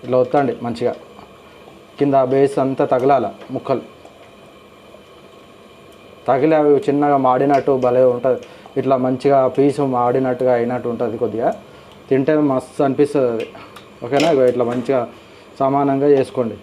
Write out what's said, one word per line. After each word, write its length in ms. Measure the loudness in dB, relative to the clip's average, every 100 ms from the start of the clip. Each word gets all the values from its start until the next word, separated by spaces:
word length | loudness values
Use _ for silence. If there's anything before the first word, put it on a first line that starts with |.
ఇట్లా 140 | 0 0
ఒత్తండి 320 | 2 2 0 -4 -8
మంచిగా, 260 | -4 -6 -6 -16 -20 -20 -20 -20 -20 -20 -20 -20 -2
కింద 160 | 0 2 2
బేస్ 240 | 2 2 0
అంతా 200 | -4 -2 0
తగలాల 340 | 2 2 2 0 -8 -12
ముక్కలు. 300 | -10 -4 -6 -6 -20 -20 -20 -20 -20 -20 -20 -20 -20 -20 -20 -20 -20 -20 -20 -20 -20 -20 -20 -20 -20 -20 -12 -2
తగిలి 300 | 0 2 2
అవి 160 | 4 2 2
చిన్నగా 300 | 0 0 2 2
మాడినట్టు 460 | 2 2 0 2 0 2
భలే 180 | 4 2 2
ఉంటది, 240 | -2 -2 -6 -20 -10 -6
ఇట్లా 160 | 0 0 0
మంచిగా 340 | 0 2 2 2 2
పీసు 300 | 0 0 -2 0
మాడినట్టుగా 560 | 0 0 -2 -2 0 0
అయినట్టు 320 | 0 -4 -6
ఉంటది, 220 | -4 -6 -4
కొద్దిగా 260 | -4 -2 -4 -4 -14 -20 -20 -20 -2
తింటే 240 | 0 2 2 2
మస్తు 320 | 0 -4 -2 -2
అనిపిస్తది 420 | 0 0 2 0 -2
అది. 120 | -8 -12 -20 -20 -20 -16
ఓకేనా? 240 | -4 0 2 2
ఇగో 100 | 2
ఇట్లా 140 | 2 -2
మంచిగా 280 | -4 -2 -2 -4 -12 -20 -20 -20 -4
సమానంగా 480 | -2 0 0 0 2 2
చేసుకోండి. 400 | 2 -4 -6 -6